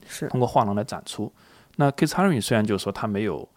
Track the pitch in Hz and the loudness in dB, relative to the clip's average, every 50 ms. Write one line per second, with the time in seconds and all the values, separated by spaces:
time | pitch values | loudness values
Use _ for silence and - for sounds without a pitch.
0 | - - - - 156 - - 127 123 117 - 139 117 101 101 104 104 - - 82 | -16 -16 -10 -8 -8 -4 0 0 0 2 2 2 2 2 0 -2 -2 -4 -6 -10
1 | - - - - 104 113 - _ _ _ - - - _ _ - 151 139 135 - | -10 -12 -8 -6 -8 -8 -8 _ _ _ -20 -20 -20 _ _ 2 2 2 4 2
2 | 170 151 - - 185 196 165 117 98 - 127 110 107 107 104 95 - 101 95 - | 0 0 2 2 2 2 2 2 2 2 2 2 4 2 0 0 0 -4 -4 -4
3 | - 110 101 98 110 101 80 67 - - _ | -4 -4 -2 -2 -2 -2 -2 -4 -8 -12 _